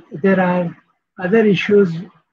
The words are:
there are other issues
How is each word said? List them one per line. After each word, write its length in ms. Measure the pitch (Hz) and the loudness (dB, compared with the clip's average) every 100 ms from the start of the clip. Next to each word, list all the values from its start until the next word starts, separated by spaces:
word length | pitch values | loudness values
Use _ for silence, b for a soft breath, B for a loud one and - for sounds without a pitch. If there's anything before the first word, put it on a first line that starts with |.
| - 170 | -12 -4
there 180 | 196 190 | 0 2
are 340 | 180 180 175 - _ _ _ - | 0 -2 -4 -8 _ _ _ -10
other 240 | 180 226 | -2 2
issues 480 | 214 180 - 208 190 165 190 _ _ | 2 0 2 2 2 -2 -12 _ _